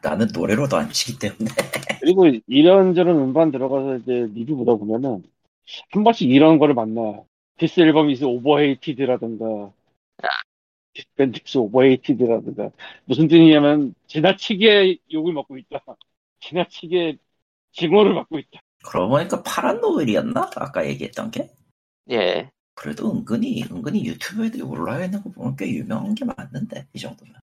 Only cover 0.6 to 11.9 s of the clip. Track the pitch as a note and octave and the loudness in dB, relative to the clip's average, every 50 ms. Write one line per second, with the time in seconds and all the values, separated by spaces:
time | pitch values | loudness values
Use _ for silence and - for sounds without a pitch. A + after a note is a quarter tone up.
0.6 | C#3+ C3+ G2 E2+ D2+ D2+ - - - - D2 - - - - _ A3 - - - | 0 0 0 -2 -2 -4 -6 -8 -6 -6 -8 -8 -8 -10 -6 _ -8 -6 -4 -6
1.6 | - - - - - - - - - D3+ F#3 F#3+ F#3 D#3+ B2+ A2 _ - B2 C#3 | -6 -6 -8 -10 -8 -10 -10 -2 0 2 4 6 6 4 4 2 _ 0 2 6
2.6 | D3+ F3 F#3+ G3 F#3+ F#3 F3 E3+ F3+ E3+ F3 D3+ C3+ C3 C3 D#3 E3 D#3+ C3+ C3 | 6 8 8 6 6 4 4 2 2 2 2 2 0 0 2 2 2 2 0 -4
3.6 | C3 C3 C3+ C#3 C3+ C#3 C3 B2 A2+ B2+ B2 B2 A#2+ A2 G2+ A2+ A2+ C3 D#3 C3+ | -4 -2 -2 -4 -2 -4 -6 -6 -4 -4 -4 -2 -4 -4 -6 -10 -6 -6 -6 -2
4.6 | A#2 A#2+ A#2+ G#2 G2+ G#2 A2+ A#2 C3+ C#3 A2+ F#2 E2+ _ _ _ _ _ _ _ | 0 0 0 0 0 -4 -4 -4 -4 -4 -6 -6 -10 _ _ _ _ _ _ _
5.6 | _ - - - - _ - G3 G#3+ A#3 A3+ - F#3+ B2+ B2+ C#3 D3+ D#3+ E3 D3 | _ -20 -20 -20 -20 _ -4 2 2 2 2 2 2 4 6 6 8 8 6 6
6.6 | D3 D3 C#3+ A#2+ A2+ A2 A2 A#2 A2+ G#2+ G2+ G2+ _ _ _ _ _ _ _ _ | 6 4 2 0 -2 -4 -4 -6 -6 -6 -8 -10 _ _ _ _ _ _ _ _
7.6 | E3+ D#3 - F#3 E3+ D#3 D3 D#3 D#3 D3 C#3 B2 C#3+ C3 A#2+ B2 A#2 C#3+ D3 C#3+ | -4 -2 2 4 4 6 6 4 2 2 0 0 -2 -2 -2 -2 0 2 2 4
8.6 | D3+ C#3+ C3+ - - - C#3 A2+ C3+ B2 B2+ A#2 A#2 A2+ A2+ G#2 A2 A2 A2 G#2 | 2 0 0 -2 -6 -10 -6 -4 -2 -2 -2 -4 -4 -10 -8 -8 -8 -8 -6 -8
9.6 | G2+ G2 G2 _ _ _ _ _ _ _ _ - - - C#2+ A#1 - _ _ _ | -10 -16 _ _ _ _ _ _ _ _ _ -8 -6 -6 -6 -6 -8 _ _ _
10.6 | _ _ _ _ _ _ _ - - _ _ - C#3 C3+ G#2+ - _ - - C3+ | _ _ _ _ _ _ _ -20 -20 _ _ -2 -2 -2 -2 -10 _ -6 -2 -2
11.6 | A#2 G2+ G#2+ C3 B2+ C#3 | -2 0 2 4 6 6